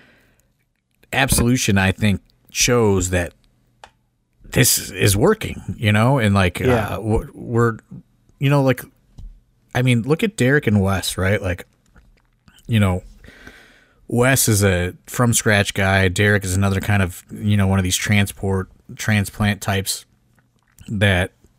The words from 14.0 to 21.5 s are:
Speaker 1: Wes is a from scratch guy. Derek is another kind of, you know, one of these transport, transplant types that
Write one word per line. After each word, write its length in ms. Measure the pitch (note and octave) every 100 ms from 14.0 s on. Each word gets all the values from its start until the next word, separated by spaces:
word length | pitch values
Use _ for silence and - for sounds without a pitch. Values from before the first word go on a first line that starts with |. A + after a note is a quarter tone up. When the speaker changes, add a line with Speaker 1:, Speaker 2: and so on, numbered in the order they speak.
| -
Speaker 1:
Wes 400 | A#2 B2+ C3 -
is 160 | G#2
a 320 | G2 F2+ F2+ - -
from 280 | - A#2+
scratch 420 | A2 A2+ G#2 G2+ -
guy. 320 | F#2+ G2 F#2+
Derek 360 | F#2 G#2 G#2
is 120 | G2 F#2
another 240 | G2+ F#2+
kind 240 | - G2+
of, 200 | F#2 - -
you 240 | G#2+ G#2+ G#2
know, 120 | F#2+
one 100 | F#2+
of 60 |
these 120 | F2+ -
transport, 720 | - G#2 G2+ - G2 F#2+ F#2 _ - B2+
transplant 680 | - G#2 F#2+ - G#2 G2+
types 440 | - G2 F#2+ - - _ _ _ _ _ _ _ -
that 440 | G#2+ G2+ F2+ F#2 _ _